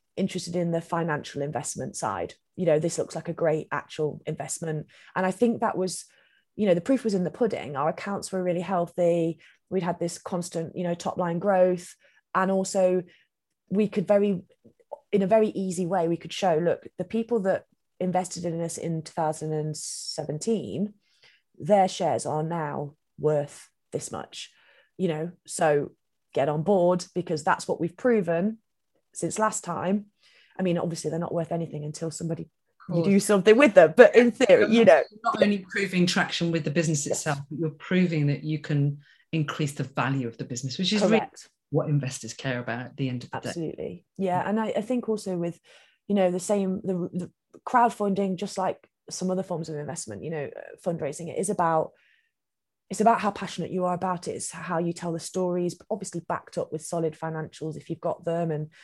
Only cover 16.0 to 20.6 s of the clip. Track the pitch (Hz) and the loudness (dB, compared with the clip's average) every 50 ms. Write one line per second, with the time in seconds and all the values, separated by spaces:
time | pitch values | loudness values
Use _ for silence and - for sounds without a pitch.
16 | 165 170 170 160 - 170 - - 208 185 160 156 170 170 - - - - - - | 2 0 0 -2 -4 -8 -6 0 2 2 2 4 4 2 0 0 -4 -10 -10 -8
17 | 180 180 - 226 226 226 240 226 185 190 175 - - _ _ _ _ _ _ - | -6 -4 -2 -2 -2 0 0 0 2 0 0 -2 -4 _ _ _ _ _ _ -6
18 | 180 185 175 180 185 180 - 175 175 175 165 165 170 165 - - - 170 165 160 | -4 -2 0 -2 -2 -2 -6 -6 -6 -4 -4 -4 -4 -6 -6 -6 -6 -4 -4 -4
19 | 156 - - - 160 156 156 - 156 156 156 151 151 156 156 - - - - - | -6 -6 -4 -2 -2 -2 -2 -4 -4 -4 -4 -2 -4 -4 -6 -8 -10 -10 -12 -12
20 | - - - - 156 156 151 151 - 226 226 190 | -12 -10 -10 -8 -8 -6 -8 -4 -2 -2 -2 -2